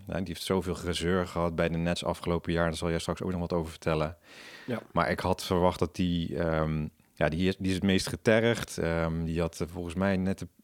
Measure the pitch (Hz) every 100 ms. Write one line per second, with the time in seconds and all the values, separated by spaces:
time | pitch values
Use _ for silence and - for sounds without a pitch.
0 | 98 82 95 82 - 95 87 85 85 85
1 | 85 92 87 87 85 80 85 82 85 87
2 | - - - 85 - 82 85 80 85 82
3 | - 85 90 90 87 87 80 - - 78
4 | 78 90 - - - - - 113 - 85
5 | 76 90 - 90 - 92 90 85 87 -
6 | 90 87 85 - 85 80 78 78 76 -
7 | _ - 78 80 92 95 95 92 98 95
8 | - - - 110 113 117 - - 82 82
9 | 82 82 82 80 82 - 80 90 87 82
10 | 98 95 92 95 87 _